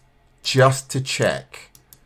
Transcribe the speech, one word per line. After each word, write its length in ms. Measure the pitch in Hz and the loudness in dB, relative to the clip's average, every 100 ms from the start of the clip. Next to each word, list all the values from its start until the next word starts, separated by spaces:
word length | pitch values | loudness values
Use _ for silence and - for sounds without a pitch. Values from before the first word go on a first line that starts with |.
| _ _ _ _ | _ _ _ _
just 480 | - 131 135 135 - | -2 4 4 2 -6
to 100 | 135 | -8
check 680 | 131 - 104 69 - - - - _ - | -6 -2 -2 -2 -10 -20 -20 -20 _ -20